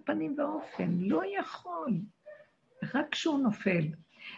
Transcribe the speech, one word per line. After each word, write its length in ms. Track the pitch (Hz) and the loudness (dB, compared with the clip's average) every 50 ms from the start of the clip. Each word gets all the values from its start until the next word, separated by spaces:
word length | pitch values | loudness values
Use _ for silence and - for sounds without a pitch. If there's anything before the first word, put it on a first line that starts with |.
| - | -2
פנים 300 | - 311 311 311 - 277 294 | -2 -2 0 -2 -2 0 0
ואופן, 600 | 285 294 311 285 - - - - 180 170 175 175 | 0 0 -2 -4 -6 -6 -4 -2 0 2 2 2
לא 220 | 185 202 311 330 381 392 403 381 | 2 2 2 2 2 0 -2 -2
יכול. 600 | 262 - - - - 370 339 330 320 262 190 165 202 - - _ _ 605 - - - _ _ _ _ _ _ - - - - | -4 -4 -8 -12 -8 -6 -6 -2 0 0 0 0 -2 -6 -10 _ _ -20 -20 -20 -20 _ _ _ _ _ _ -8 -6 -2 0
רק 120 | 277 302 - | 0 0 0
כשהוא 280 | - - - 330 294 277 | -2 0 2 2 4 4
נופל, 460 | 269 220 208 - - 196 180 170 151 156 156 - - _ _ - - - - | 4 2 2 2 2 4 4 4 2 0 -2 -6 -12 _ _ -18 -16 -16 -14